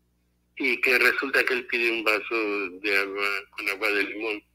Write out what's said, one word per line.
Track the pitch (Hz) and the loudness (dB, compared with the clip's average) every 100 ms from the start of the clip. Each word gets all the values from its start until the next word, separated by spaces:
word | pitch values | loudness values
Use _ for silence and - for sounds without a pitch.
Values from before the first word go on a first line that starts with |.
| _ _ _ _ _ - | _ _ _ _ _ -4
y | 135 117 | -2 2
que | 127 120 | 2 4
resulta | 123 - 135 131 | 4 2 2 2
que | 123 | 2
él | 127 123 | 0 0
pide | 120 117 | 0 0
un | 117 | 0
vaso | 110 107 - 117 107 101 92 90 | 0 0 0 -2 0 -2 -4 -6
de | 104 98 | 0 0
agua | 98 101 101 98 101 | 0 -2 -4 -4 -8
con | - 104 | -8 -6
agua | 98 107 | -2 0
de | 101 | 0
limón. | 101 104 110 104 _ | 0 -4 -6 -6 _